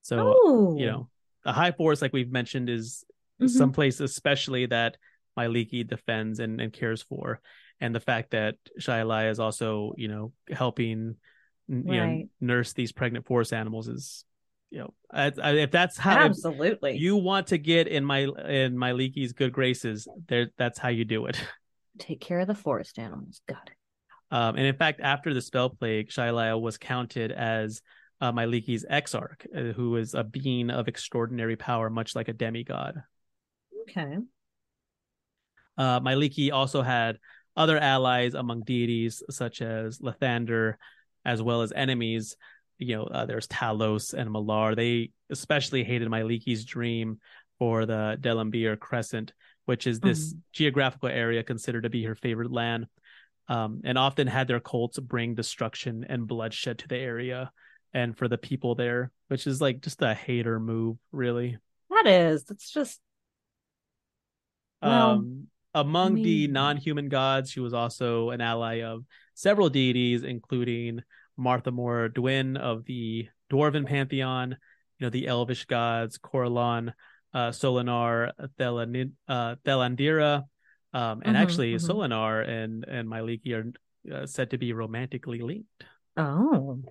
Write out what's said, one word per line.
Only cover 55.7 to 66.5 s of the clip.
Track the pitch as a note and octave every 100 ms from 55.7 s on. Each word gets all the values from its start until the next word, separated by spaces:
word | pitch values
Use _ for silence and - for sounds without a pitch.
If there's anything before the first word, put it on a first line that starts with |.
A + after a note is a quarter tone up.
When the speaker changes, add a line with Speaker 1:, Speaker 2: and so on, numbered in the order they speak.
| - C3 A2+ B2
Speaker 1:
and | B2+ A2+
bloodshed | A#2 A2+ - - A#2
to | -
the | B2
area | C3 A#2 B2+ B2+ C3 _ - _ _
and | C3 A#2+ A2
for | A#2+
the | A#2
people | - C3 A#2+ A#2+
there, | A#2+ B2 B2+ _ _
which | C3+ -
is, | C3+
like, | C#3+ B2+
just | D3 -
a | B2
hater | A2 - A#2+ A#2 A2+
move, | A2+ A2+ A2+ A2+ _
really. | D3 B2 A#2+ A#2+ A2 _ _ _
Speaker 2:
That | G#4 C4
is. | F#3 E3 D#3
That's | - G3+ -
just, | D4+ C4+ - _ _ _ _ _ _ _ _ _ _ _ _ _ _ _ _ _ _
well, | D3+ B2+ B2
Speaker 1:
Um, | G#2 A#2+ C3 - _ _
among | D#3 C#3+ E3 F#3+ A3
Speaker 2:
I |
Speaker 1:
the | G#3+ D#3
Speaker 2:
mean | D3